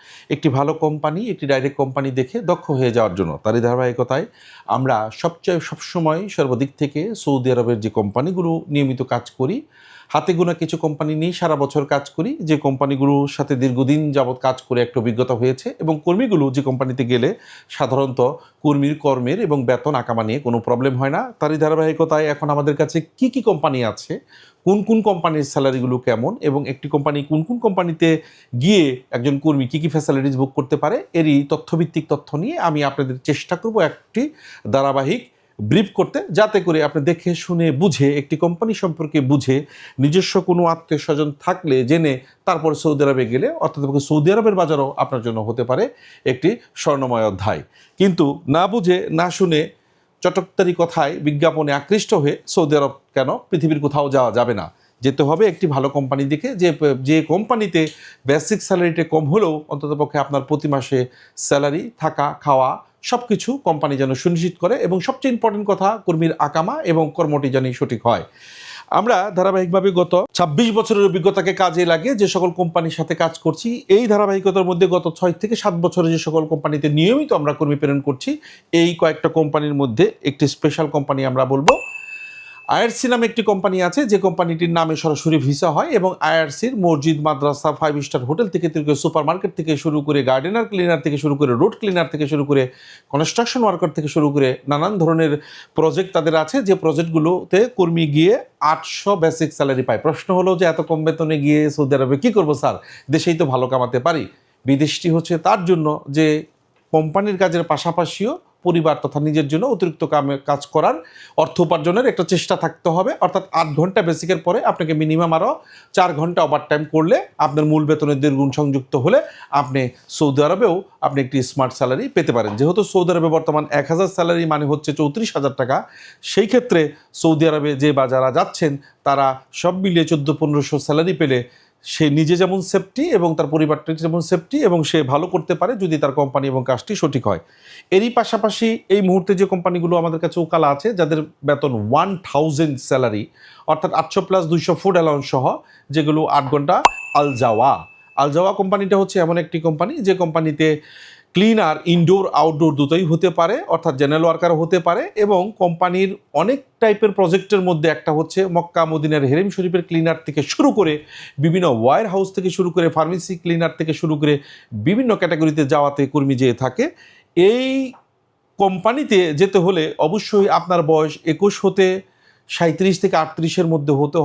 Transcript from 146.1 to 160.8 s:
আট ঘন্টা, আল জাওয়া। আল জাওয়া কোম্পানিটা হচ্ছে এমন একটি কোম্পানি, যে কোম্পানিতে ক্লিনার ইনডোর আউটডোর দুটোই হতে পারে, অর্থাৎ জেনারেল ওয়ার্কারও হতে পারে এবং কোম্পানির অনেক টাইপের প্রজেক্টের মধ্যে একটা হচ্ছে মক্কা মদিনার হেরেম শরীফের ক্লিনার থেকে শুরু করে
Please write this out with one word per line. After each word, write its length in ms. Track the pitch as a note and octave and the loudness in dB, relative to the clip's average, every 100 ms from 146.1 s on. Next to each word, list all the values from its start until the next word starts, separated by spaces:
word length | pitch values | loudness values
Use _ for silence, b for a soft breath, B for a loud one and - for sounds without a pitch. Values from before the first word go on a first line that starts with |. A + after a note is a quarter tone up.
| D3+ D#3 C#3+ | 0 2 0
আট 80 | C3+ | 2
ঘন্টা, 240 | D3 C#3+ G3+ - - - C#3+ | 0 2 4 4 2 -4 0
আল 100 | D3 B2 | 0 2
জাওয়া। 300 | B2 A2 C3 G2 - b b - | 0 4 2 2 -4 b b -2
আল 80 | C#3+ D3 | 0 2
জাওয়া 140 | F#3+ G3 | 0 0
কোম্পানিটা 360 | F#3+ G3 G3 G3 | 0 -2 0 0
হচ্ছে 160 | F#3+ F#3+ | 0 0
এমন 120 | E3 E3+ | 0 0
একটি 140 | E3+ E3 E3 | -2 -4 -2
কোম্পানি, 260 | D3+ F3+ D#4+ G3 | -2 -2 -2 0
যে 80 | F#3 | 2
কোম্পানিতে 440 | E3+ D#3+ D#3+ D3 D#3+ D3+ B B B B B - | 0 0 -2 0 0 0 B B B B B 2
ক্লিনার 400 | G#3+ A3 E3+ D#3 F3 | 4 4 2 0 2
ইনডোর 300 | E3+ E3 F#3+ F#3+ - | 4 4 4 4 2
আউটডোর 320 | D#3 D3+ E3 C#3+ | 2 2 2 2
দুটোই 240 | C#3+ E3 F3+ | 2 2 2
হতে 180 | E3 F3+ E3+ | 2 0 2
পারে, 180 | E3+ B3 F#4+ | 0 0 -2
অর্থাৎ 200 | E3 E3 C#3 | -2 0 0
জেনারেল 240 | C#3+ D#3 E3 | 2 2 2
ওয়ার্কারও 300 | E3 F3 D#3+ | 2 2 0
হতে 160 | E3 F3+ E3+ | 2 0 2
পারে 160 | F3+ E4 - | 0 -2 0
এবং 180 | G#3 F#3+ G3+ G#3+ | 2 2 0 -2
কোম্পানির 480 | F3+ E3+ F3+ F3+ F#3+ G3 _ C#3+ | -2 0 -2 0 -2 -4 _ -2
অনেক 160 | F#3 C#4 - - | 0 -2 -6 0
টাইপের 300 | A3 G#3 G#3+ G3 | 0 2 0 2
প্রজেক্টের 440 | F#3 F#3+ F#3 G#3 F3+ | 2 2 2 0 2
মধ্যে 200 | E3 D#3+ | 0 0
একটা 160 | D3 - D#3 | 0 0 -2
হচ্ছে 220 | D#3+ F#3+ F#3+ E3+ | 0 -2 0 0
মক্কা 260 | E3+ F3 D#3+ | -2 0 0
মদিনার 380 | D#3 D3+ D3+ C3+ | 0 0 0 2
হেরেম 180 | D3 G3 F#3+ | 2 0 -2
শরীফের 300 | F3+ F3 E3 | -2 -2 -2
ক্লিনার 300 | E3 E3 D#3+ - | 0 0 -2 -4
থেকে 140 | D3+ E3 | -4 -4
শুরু 180 | - C#4+ | 2 2
করে 160 | G#3+ | 4